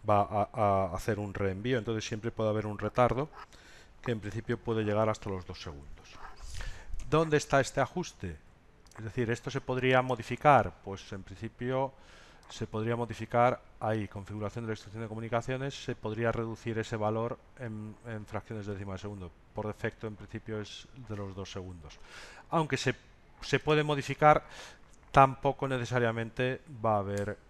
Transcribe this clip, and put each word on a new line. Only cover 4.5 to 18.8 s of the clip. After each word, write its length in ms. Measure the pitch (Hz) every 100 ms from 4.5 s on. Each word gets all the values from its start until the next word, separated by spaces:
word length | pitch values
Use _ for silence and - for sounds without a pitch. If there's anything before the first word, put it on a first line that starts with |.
| 117
puede 240 | - 113
llegar 260 | 104 104 110
hasta 220 | 107 104
los 160 | 95 85
dos 120 | 90
segundos. 540 | 90 73 71 - - - - - - - - - - - -
¿Dónde 280 | 156 160 147
está 220 | - 139
este 220 | 127 -
ajuste? 560 | 127 180 165 - 87 80 - - - - - -
Es 60 |
decir, 280 | 110 127 113
¿esto 180 | 117 -
se 120 | 135
podría 400 | - 127 127 127
modificar? 680 | 127 120 113 123 151 131 95 -
Pues 280 | 101 95 -
en 120 | 98
principio 680 | - 95 113 - 123 131 135 - - - - - -
se 180 | - 117
podría 280 | 110 113 117
modificar 680 | 117 - 113 120 120 - - -
ahí, 280 | 113 110 101
configuración 580 | 101 98 104 101 120 117
de 40 |
la 40 |
instrucción 280 | 107 101 107
de 80 | 113
comunicaciones, 760 | 110 113 117 117 131 139 -
se 120 | - 123
podría 360 | 110 107 117
reducir 460 | 113 113 107 120 110
ese 180 | 110 113
valor 440 | 104 113 117 - - -
en, 380 | 120 107 107 104 120
en 200 | 110 104
fracciones 400 | 107 - 113 101
de 60 |
décima 200 | 98